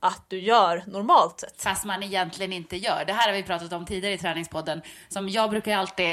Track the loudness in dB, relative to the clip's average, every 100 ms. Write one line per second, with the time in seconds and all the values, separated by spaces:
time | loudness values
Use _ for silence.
0 | -2 -2 -8 -6 4 6 6 2 -4 -4
1 | 6 6 6 2 -14 -6 -4 -2 -2 -4
2 | -2 -2 -2 -2 -6 -6 -8 -6 -2 -2
3 | -2 2 2 2 -2 -4 -4 -8 -6 -4
4 | -4 -4 -4 -4 -4 -6 -6 -6 -8 -18
5 | -12 -8 -4 0 0 0 0 -2 -2 -2
6 | -2